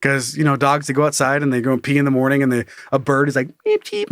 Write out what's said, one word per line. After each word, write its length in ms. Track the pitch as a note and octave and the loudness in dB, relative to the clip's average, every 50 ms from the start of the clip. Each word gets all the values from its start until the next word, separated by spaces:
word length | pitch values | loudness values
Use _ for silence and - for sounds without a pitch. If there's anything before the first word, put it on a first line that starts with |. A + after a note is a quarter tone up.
Cause, 360 | - C#3 C#3 C#3 B2+ A#2+ C#3+ | 2 2 0 0 -2 -6 -4
you 60 | D3 D#3 | 0 0
know, 120 | D3+ C#3 | 0 2
dogs, 300 | C3 C3+ C#3 C#3 D3 D3 | 2 2 2 2 0 -2
they 80 | - C#3 | -2 0
go 120 | C3+ D3 | 0 0
outside 360 | D3+ C#3+ - C#3+ C3 C#3 D3 | 0 2 0 0 0 0 0
and 100 | D3 C#3+ | 0 0
they 80 | C3 B2 | -2 0
go 140 | A2+ C3 C3 | 0 0 -2
and 80 | B2+ | -2
pee 160 | - - C#3 | -2 0 0
in 80 | C#3+ C#3+ | 2 2
the 60 | C#3+ | 2
morning, 320 | C3+ C3 B2+ C3+ C#3 C#3 C#3 | 2 2 2 2 2 2 2
and 80 | C3 | 2
they, 140 | B2 A#2+ A#2 - - - - - | 0 0 -2 -4 -10 -20 -12 -4
a 80 | - C3+ | -4 -4
bird 280 | A#2+ - C#3 C3+ C#3+ | 0 0 0 2 2
is 80 | D3 C3+ | 0 0
like, 140 | C3+ C3 E3+ - _ _ | -2 -4 -4 -8 _ _
Beep, 260 | G#4+ G#4+ G#4 - - | -2 -2 -2 -2 -4
beep 220 | - G#4 G#4 - | -6 -6 -6 -6